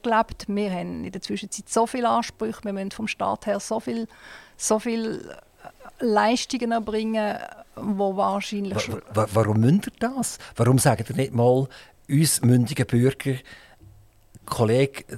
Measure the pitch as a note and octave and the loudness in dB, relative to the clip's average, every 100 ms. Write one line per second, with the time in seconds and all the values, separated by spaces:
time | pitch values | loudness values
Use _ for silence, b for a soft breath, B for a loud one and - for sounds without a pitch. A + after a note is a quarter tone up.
0 | - A3+ - - - G3+ G#3 F3+ F3 F3 | 0 0 0 -6 -6 -4 -2 -4 -6 -8
1 | F3+ F#3+ - G#3 G3+ - - - A#3 B3+ | -10 -10 -8 -8 -8 -12 -4 0 0 0
2 | A#3 A#3 A#3 - A3+ A3 G#3 G3 G3 - | 0 0 -2 -6 -8 -8 -8 -6 -8 -6
3 | A3 - F#3+ G#3 - G3+ - A3+ A#3 A3+ | -8 -4 -4 -4 -4 -4 -4 -6 -4 -6
4 | A3+ B B B B B - G#3+ A#3+ A3+ | -8 B B B B B 0 0 0 -2
5 | A3 A3 - - - _ - - - - | -4 -8 -10 -16 -20 _ -20 -20 -20 -4
6 | B3 G#3 G#3 B3 - B3+ A#3 A#3 A3 G#3+ | 0 4 4 2 -2 -4 -2 -2 -2 -4
7 | A3 A3 G#3 - - - - - D#3 G3 | -2 -2 -2 -4 -10 -16 -20 -8 -4 0
8 | G3 F#3+ G3 G3 G3 G3+ G3 G#2 G#2+ A2+ | 0 0 0 0 -4 -6 -4 -4 -4 -6
9 | - A2 G#2 G2+ G#2+ G#2+ A#2 F#3 - - | -4 -2 0 2 2 4 6 4 2 -4
10 | A3+ C4+ - - B - A#2+ C3 D3 A2 | -4 -2 -6 -8 B 0 4 4 4 2
11 | G2+ B2 C3+ B2 A#2+ B2+ C#3 B B B | 0 -2 -2 2 4 4 2 B B B
12 | - C#3 D#3+ - A#2+ B2 A#2 - A#2+ A#2+ | -2 2 2 4 6 6 4 0 0 4
13 | B2+ - - C3 B B B B - - | 4 2 -2 -4 B B B B -20 -20
14 | _ _ _ - - - A2 A#2+ C3+ - | _ _ _ -20 -10 0 2 4 2 -2
15 | - | -14